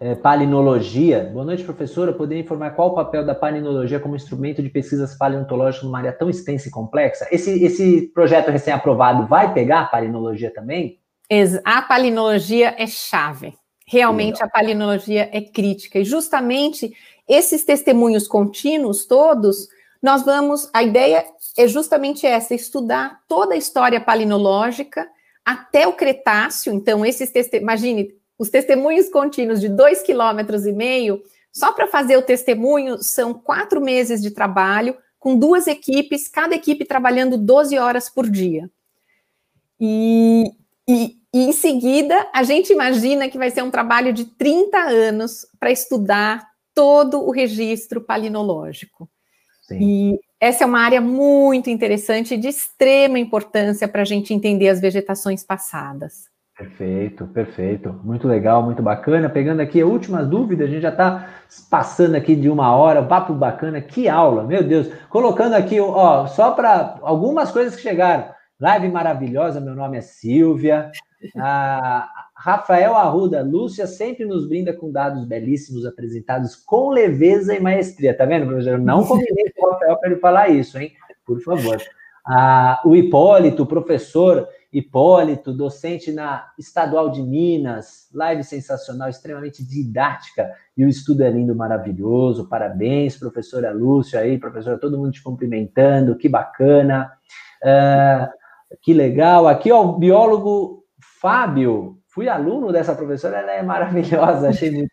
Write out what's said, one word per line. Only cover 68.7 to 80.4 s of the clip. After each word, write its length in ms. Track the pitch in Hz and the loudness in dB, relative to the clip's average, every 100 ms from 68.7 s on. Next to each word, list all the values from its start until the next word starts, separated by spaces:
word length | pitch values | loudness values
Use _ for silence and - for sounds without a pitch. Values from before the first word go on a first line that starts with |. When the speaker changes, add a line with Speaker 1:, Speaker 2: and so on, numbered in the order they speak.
| 208 185 | 0 0
Speaker 1:
maravilhosa, 720 | 175 165 143 131 131 165 143 | -2 -4 -4 -4 -2 -4 -4
meu 140 | 135 131 | -10 -10
nome 220 | 135 123 | -8 -10
é 40 | |
Silvia. 920 | - _ 113 139 165 139 151 151 151 151 - _ - 127 | -12 _ 0 2 4 2 0 0 -2 -14 -20 _ -18 -8
Ah, 720 | 135 139 135 135 127 123 - - - - | -4 -2 -2 -4 -4 -4 -6 -16 -20 -8
Rafael 600 | 175 202 - 175 208 226 | -2 0 2 2 4 4
Arruda, 460 | 170 165 185 151 | 2 2 0 -2
"Lúcia 460 | 135 170 240 196 185 | -2 -2 -4 -6 -10
sempre 380 | - 226 247 214 | -8 -8 -8 -6
nos 220 | 180 147 | -6 -4
brinda 240 | 170 175 | -4 -6
com 200 | - 160 | -8 -8
dados 340 | 139 139 135 120 | -4 -4 -6 -8
belíssimos 600 | 113 113 143 139 123 120 | -6 -4 -4 -6 -10 -10
apresentados 720 | 120 117 113 113 131 123 - | -10 -12 -10 -6 -6 -6 -10
com 340 | - 226 269 | -2 0 2
leveza 680 | 262 202 139 170 202 190 202 | 2 2 4 4 4 0 -2
e 40 | |
maestria." 560 | 185 190 185 - 139 123 | 0 0 -2 -2 0 2
Tá 100 | 135 | 0
vendo, 200 | 165 131 | 0 -2
professor? 280 | 131 123 | -2 -2
Eu 60 | 123 | 0
não 240 | 127 180 | 2 2
combinei 480 | 214 - 240 202 214 - | 2 2 0 -2 -2 0
com 100 | 185 | 0
o 60 | |
Rafael 260 | 185 165 165 | 2 0 0
pra 120 | 180 | -2
ele 80 | 180 | 2
falar 300 | 180 185 | 4 4